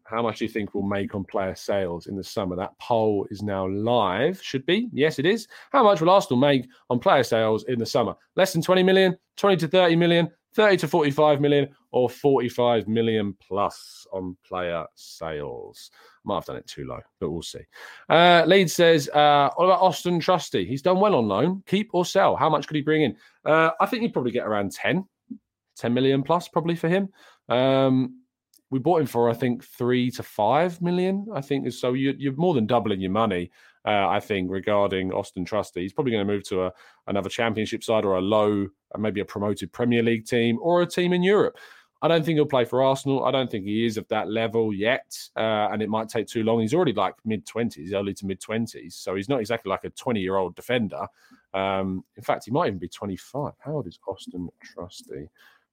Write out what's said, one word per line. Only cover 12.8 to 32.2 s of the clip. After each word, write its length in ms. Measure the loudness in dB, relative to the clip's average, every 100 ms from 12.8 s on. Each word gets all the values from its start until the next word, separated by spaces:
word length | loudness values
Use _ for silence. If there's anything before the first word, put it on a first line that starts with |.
| 0
million 480 | 0 2 0 -2 -6
plus 640 | _ -2 -2 -4 -16 -20 -12
on 240 | -8 -8 -12
player 400 | _ -6 -4 -6 -8
sales? 960 | -16 -20 -14 -10 -8 -10 -12 -16 -20 -20 _ -20 _
Might 100 | -6
have 100 | -6
done 120 | -6 -12
it 100 | -14
too 180 | -14
low, 160 | -12 -12 -16 _
but 100 | -6
we'll 100 | -6
see. 220 | -10 -14 -18 -20 -20 -20 0
Uh, 320 | 4 8 6 6
Leeds 280 | 4 4
says, 340 | 4 4 4 4
uh, 400 | 4 6 6 4 2
"What 80 |
about 160 | 4 4
Austin 400 | 4 2 -2 0
Trusty? 460 | 2 0 0 -4 -2
He's 160 | -2
done 180 | 0 2
well 140 | 4
on 140 | 4 2
loan. 340 | 2 0 -2 -2
Keep 280 | -2 0
or 100 | -2
sell? 320 | 0 2 2 2
How 140 | 2
much 160 | 0 -2
could 100 | -4
he 60 |
bring 220 | 0 2
in?" 120 | 2 -2 _ _ 2
Uh, 240 | 4 4 2
I 60 | -2
think 160 | 0
you'd 100 | -2
probably 200 | -2 -2
get 140 | -2 -2
around 260 | -2 -2
ten. 340 | -4 -2 -2 -4 _ _ -18 _ _ _ -8
Ten 180 | -2
million 280 | 0 2 0
plus 240 | 0 -2 0
probably 280 | -4 -2
for 140 | -2 0
him. 200 | 0 -2 -10 -20 _ -2
Um, 680 | 2 4 4 4 2 0 -6 _ _ _ _ _
we 80 | -4
bought 220 | 0 2
him 60 | 0
for, 240 | 2 2
I 20 |
think, 320 | 2 -2 -2
three 460 | -8 -4 0 0 0
to 120 | -4
five 600 | -12 -2 0 2 0 -2
million, 440 | -2 0 -2 -2 -6
I 80 | -10
think. 320 | -4 -4 -4
So 220 | -4 -4
you, 200 | 0 -2
you're 160 | -2